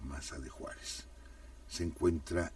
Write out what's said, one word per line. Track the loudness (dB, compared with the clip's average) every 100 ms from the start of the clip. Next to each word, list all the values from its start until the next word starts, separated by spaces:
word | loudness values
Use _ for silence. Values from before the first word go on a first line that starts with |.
Maza | -6 -4 -6 -6
de | -6
Juárez. | -6 -8 -6 -6 -6 -8 -14 -14 -14 -14 -14 -10
Se | 0
encuentra | 0 6 6 6 4 2 2